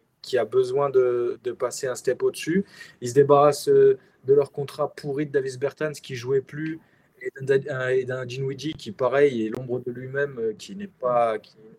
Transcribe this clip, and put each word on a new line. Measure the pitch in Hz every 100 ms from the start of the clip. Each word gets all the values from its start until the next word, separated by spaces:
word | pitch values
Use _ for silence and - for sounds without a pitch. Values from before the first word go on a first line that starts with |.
| _ _
qui | - 123
a |
besoin | 110 127 127 135 143
de, | 131 127 120 120 -
de | 123
passer | 117 123 - 135
un |
step | 120 - 123
au-dessus. | 131 123 - 175 196 - - _
Ils | 123
se |
débarrassent, | 123 139 143 147 143 -
euh, | 139 135 135 _ _ -
de |
leur | 143 139
contrat | - 139 - 147
pourri | - 147 139 151
de |
Davis | 139 131 127
Bertans | 135 - 156
qui | 147 -
jouait | 131 123 139
plus | 131 147 160 160 _ _ _ _
et | 127 -
d'un, | 135 135 135 131 127
et | 131
d'un | 123 127 127
Dinwiddie | 127 135 135 139
qui, | 156 -
pareil, | 101 127 135 143 120 110
est |
l'ombre | 113 127 120
de | 123
lui-même, | 123 131 135 143 131
euh, | 113
qui | 101 - 98
n'est | 101
pas, | _ 123 120 117 107
qui | - _ -